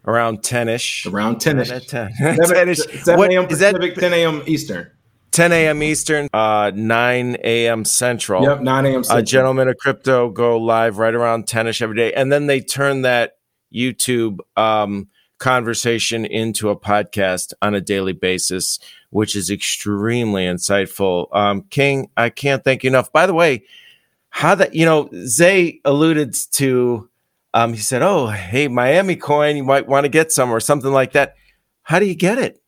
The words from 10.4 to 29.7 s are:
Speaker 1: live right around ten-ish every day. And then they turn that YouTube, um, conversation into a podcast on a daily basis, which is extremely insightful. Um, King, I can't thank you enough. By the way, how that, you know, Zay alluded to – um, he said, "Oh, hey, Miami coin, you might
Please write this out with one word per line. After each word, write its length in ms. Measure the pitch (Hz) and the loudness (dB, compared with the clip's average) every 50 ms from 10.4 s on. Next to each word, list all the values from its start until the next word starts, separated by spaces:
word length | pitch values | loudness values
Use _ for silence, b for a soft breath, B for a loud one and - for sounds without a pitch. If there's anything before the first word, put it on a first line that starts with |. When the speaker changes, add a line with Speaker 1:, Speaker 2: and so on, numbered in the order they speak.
| 120 120 117 | 0 2 2
Speaker 1:
live 400 | 117 113 113 113 113 113 117 101 | 0 2 2 2 2 2 0 0
right 160 | 101 113 113 113 | 0 0 0 2
around 320 | 120 120 117 117 117 101 | 0 0 0 0 -2 -4
ten-ish 320 | - - 113 113 113 110 - 120 | -4 -2 -2 -2 -2 -2 -4 -4
every 120 | 110 107 | -4 0
day. 160 | 113 117 110 - | 0 0 0 0
And 180 | 131 135 135 | -2 0 2
then 160 | 143 147 147 | 2 0 2
they 120 | 143 139 135 | 0 0 -2
turn 440 | - - - 139 139 139 139 135 127 | -2 -6 -4 -2 0 0 0 0 0
that 300 | 127 123 120 117 - _ _ _ _ _ _ _ _ | 2 2 2 0 -2 _ _ _ _ _ _ _ _
YouTube, 680 | - 110 123 127 110 - - - 127 117 113 110 101 90 - _ _ | -6 -4 -4 -4 -2 -4 -4 -2 0 0 0 -2 -4 -8 -16 _ _
um, 520 | 104 110 110 110 107 104 101 101 98 98 _ _ _ _ _ _ _ - 131 127 | 0 0 2 2 0 0 -2 -4 -8 -8 _ _ _ _ _ _ _ -2 0 0
conversation 720 | 127 117 117 113 - - 120 117 110 - - 113 113 110 | 0 0 -2 -4 -2 -2 -2 -2 -2 -2 -4 -4 -4 -6
into 440 | - - 110 113 113 107 - 107 104 | -4 -4 -4 -4 -4 -4 -4 -4 -4
a 60 | 101 | -4
podcast 800 | 101 - 104 104 104 104 - - 104 98 92 92 87 - - - _ | -4 -2 0 0 0 0 -2 -4 -2 -2 0 -2 -4 -6 -10 -8 _
on 140 | 98 104 104 | -4 -2 -2
a 60 | 98 | -2
daily 320 | 85 104 101 98 95 95 90 | -2 -2 -4 -2 -2 -4 -4
basis, 680 | - - 92 92 90 - - 90 92 85 - - B B B B B B B | -2 -2 -2 -2 -2 -4 -4 -4 -4 -4 -6 -8 B B B B B B B
which 260 | - 101 107 104 - | -2 -2 -2 -2 -2
is 140 | 104 90 85 | -6 -4 -4
extremely 960 | 101 98 - - - - - 104 104 101 104 113 120 123 120 110 101 95 92 | -6 -4 -4 -8 -8 -6 -6 -6 -4 -2 -2 -2 -2 -2 -2 -2 -2 -2 -2
insightful. 800 | 90 90 90 - - 101 101 98 92 - - 98 95 90 87 87 - - | -2 -4 -4 -2 0 0 0 0 -2 -4 -2 0 0 0 0 -2 0 0
Um, 280 | 104 104 101 101 98 95 _ | 0 2 2 0 -2 -6 _
King, 400 | - 143 139 139 139 135 - - _ | -2 0 0 2 0 -2 -4 -6 _
I 120 | - 117 120 | -2 -2 -2
can't 340 | - - - 143 139 135 _ | -2 -4 -2 -2 -2 0 _
thank 200 | 139 131 113 - | 0 -2 0 0
you 60 | 131 | 2
enough. 220 | 131 131 - - | 2 2 0 2
By 160 | - 151 170 | 2 2 2
the 60 | 190 175 | 4 4
way, 320 | 160 170 160 135 107 b b b b b b b b b b b b b _ | 2 2 2 2 -2 b b b b b b b b b b b b b _
how 260 | - - - 160 196 | -6 -2 2 2 4
that, 180 | 180 190 - - | 4 2 0 2
you 120 | 156 165 | 2 2
know, 240 | 165 160 151 143 - - 87 92 | 4 4 2 0 -2 -10 -12 -8
Zay 540 | 127 - - 170 180 196 190 175 165 - - _ | -4 2 4 4 4 6 4 2 0 -4 -2 _
alluded 480 | 143 143 147 156 165 160 151 147 123 - - - _ - | 0 2 4 4 2 2 0 -2 -4 -6 -10 -8 _ -2
to – 560 | - 139 135 127 127 123 123 120 107 110 _ _ _ _ _ _ _ _ _ - | -2 0 2 2 2 2 2 0 -4 -6 _ _ _ _ _ _ _ _ _ 0
um, 200 | 117 117 117 117 | 2 2 2 -2
he 60 | 107 | -6
said, 220 | 104 - 131 120 | -4 -4 0 0
"Oh, 260 | 139 190 202 160 131 | 2 2 2 2 0
hey, 400 | 110 104 101 92 90 107 131 147 | -2 -4 -8 -8 -4 -2 0 0
Miami 480 | 139 123 123 123 127 151 180 196 190 165 | 0 0 0 2 4 4 2 2 0 -4
coin, 400 | - - 143 147 147 147 151 151 | -4 -2 0 0 2 2 0 0
you 60 | 147 135 | -2 0
might 200 | 131 | 2